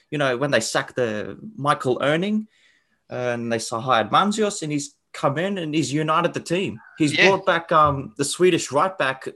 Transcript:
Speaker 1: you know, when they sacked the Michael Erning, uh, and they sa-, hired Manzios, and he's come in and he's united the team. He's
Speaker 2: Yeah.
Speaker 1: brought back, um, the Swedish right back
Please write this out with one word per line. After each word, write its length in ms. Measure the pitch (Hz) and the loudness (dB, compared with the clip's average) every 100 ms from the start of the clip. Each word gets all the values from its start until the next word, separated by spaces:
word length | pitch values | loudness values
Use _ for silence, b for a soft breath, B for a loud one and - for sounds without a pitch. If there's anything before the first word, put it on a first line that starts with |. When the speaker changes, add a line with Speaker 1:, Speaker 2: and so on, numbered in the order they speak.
| _ | _
Speaker 1:
you 80 | 147 | -2
know, 180 | 135 123 | 0 0
when 140 | 143 | 0
they 80 | 120 | 0
sacked 360 | - 147 135 - | 0 -2 -2 -2
the 420 | 117 107 101 - - - | -2 -2 -6 -12 -14 -4
Michael 420 | 143 143 127 120 | -2 0 0 0
Erning, 460 | 135 160 202 214 214 _ _ _ _ _ _ | 2 0 0 -2 -6 _ _ _ _ _ _
uh, 60 | 123 123 | -6 -4
and 180 | 120 117 | -4 -2
they 80 | 113 | -4
sa-, 200 | - 113 | -4 -4
hired 300 | 131 113 104 | 2 2 4
Manzios, 520 | 147 196 208 208 208 | 2 2 0 -2 -2
and 100 | 156 | -4
he's 240 | 147 143 _ _ | -4 -6 _ _
come 240 | - 147 139 | -4 -2 0
in 220 | 190 196 | -2 -4
and 160 | 156 | -2
he's 180 | 156 127 | -2 0
united 400 | 147 156 160 175 | -2 0 2 0
the 80 | 143 | -2
team. 400 | - 175 165 113 - - | -4 -4 -4 -8 -12 -2
He's 160 | 151 | 0
Speaker 2:
Yeah. 160 | 151 196 | 4 4
Speaker 1:
brought 160 | 190 | 4
back, 260 | 190 170 - | 2 -2 2
um, 440 | 160 151 139 131 - | 4 4 2 -6 -4
the 80 | |
Swedish 480 | 143 - 180 165 - | -4 2 2 2 0
right 240 | 139 185 190 | 0 0 0
back 300 | 135 135 - | -2 -2 -8